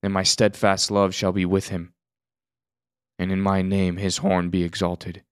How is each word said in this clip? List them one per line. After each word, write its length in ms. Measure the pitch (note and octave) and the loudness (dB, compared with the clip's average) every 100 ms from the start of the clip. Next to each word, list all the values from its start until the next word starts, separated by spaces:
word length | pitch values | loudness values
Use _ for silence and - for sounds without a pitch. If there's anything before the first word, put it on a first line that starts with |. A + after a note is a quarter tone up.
and 100 | G2 | 0
my 100 | G2 | 0
steadfast 680 | F#2+ - G#2+ - G#2 F#2+ - | 0 2 2 2 0 2 0
love 240 | G2+ G2 | 2 2
shall 180 | F#2 F#2+ | 2 -2
be 140 | F#2+ F2+ | 0 2
with 240 | G2 - | 0 0
him, 240 | F#2 E2+ _ _ _ _ _ _ _ _ _ _ _ _ _ | -8 -10 _ _ _ _ _ _ _ _ _ _ _ _ _
and 140 | F2+ | -4
in 80 | F#2+ | 0
my 220 | G2 G2 | 2 2
name 340 | F#2 G2 F#2 F2 | 2 2 0 0
his 220 | G2 F2+ | -4 -2
horn 320 | G2 F#2 F2 | 0 0 0
be 140 | F2+ | 0
exalted. 600 | E2+ - F2+ F2 - E2+ _ | -2 -2 -2 -2 -10 -14 _